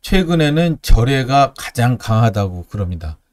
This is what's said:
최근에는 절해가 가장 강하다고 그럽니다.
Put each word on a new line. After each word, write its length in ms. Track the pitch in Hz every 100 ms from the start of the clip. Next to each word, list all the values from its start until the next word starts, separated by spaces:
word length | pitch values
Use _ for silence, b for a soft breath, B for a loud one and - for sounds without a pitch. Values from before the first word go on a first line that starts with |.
최근에는 760 | - 196 165 170 151 151 170 151
절해가 720 | - - 120 139 127 139 135 -
가장 400 | - - 120 120
강하다고 640 | - 110 117 101 98 90 85
그럽니다. 500 | 101 92 85 80 78 _